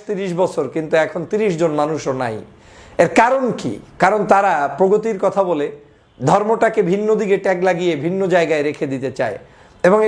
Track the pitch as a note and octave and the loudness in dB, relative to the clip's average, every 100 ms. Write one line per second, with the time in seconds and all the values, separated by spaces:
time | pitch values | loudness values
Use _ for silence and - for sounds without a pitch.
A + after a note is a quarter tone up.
0 | - F#3+ G3 E3+ F3 E3+ C3 E3 D#3 D#3+ | -8 -6 -4 -2 -2 -2 -4 -6 0 0
1 | D3+ F3+ D#3 G#3 A3 D#3+ E3+ D3+ D3 D3 | 0 -4 -4 -2 -2 0 0 0 -2 -2
2 | C#3+ C3 B2 A2 F#2 - - - - - | -4 -4 -4 -8 -12 -20 -20 -20 -4 0
3 | E3+ A#3+ A#3 C4+ B3 - C3 G#2 - - | 2 4 4 2 -2 -4 -6 -8 -12 0
4 | F3+ G#3 G#3 G3 G3 D#3 C#3 C#3+ F#3+ G#3 | 0 2 2 4 2 0 -2 0 2 2
5 | A3+ G3 G3 G3 F#3 D#3 D3 - - _ | 0 -2 0 0 0 0 -4 -8 -20 _
6 | _ - C3+ G3 G#3+ A3+ A3+ A3 F3 G3+ | _ -4 2 2 2 2 2 2 0 0
7 | G#3+ G#3+ G#3 G3 G3 F3+ F#3 F3 F3+ D3+ | 0 0 0 0 0 0 0 0 0 -2
8 | D#3+ F#3+ F#3+ F3 D#3+ D#3 C#3+ C#3 C#3+ C3+ | -2 -2 0 2 2 0 -2 -4 -6 -4
9 | C3 C3 A#2+ G2 - - - - F3+ G#3+ | -6 -4 -6 -6 -14 -20 -20 0 2 2